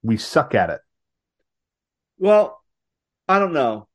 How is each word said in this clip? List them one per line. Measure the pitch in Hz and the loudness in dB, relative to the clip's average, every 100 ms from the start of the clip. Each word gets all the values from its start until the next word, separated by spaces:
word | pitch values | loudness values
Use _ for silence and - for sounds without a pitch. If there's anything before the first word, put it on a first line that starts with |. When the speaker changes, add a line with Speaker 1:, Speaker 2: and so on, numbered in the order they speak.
Speaker 1:
We | 113 110 | -2 -4
suck | - 160 139 107 | 0 -2 0 0
at | 85 | -2
it. | 76 _ _ _ _ _ _ _ _ _ _ _ _ _ _ | -6 _ _ _ _ _ _ _ _ _ _ _ _ _ _
Speaker 2:
Well, | 190 208 180 - _ _ _ _ _ _ - | 2 2 2 -6 _ _ _ _ _ _ 0
I | 196 | 0
don't | 196 | 2
know. | 160 123 107 101 | 0 -2 -4 -14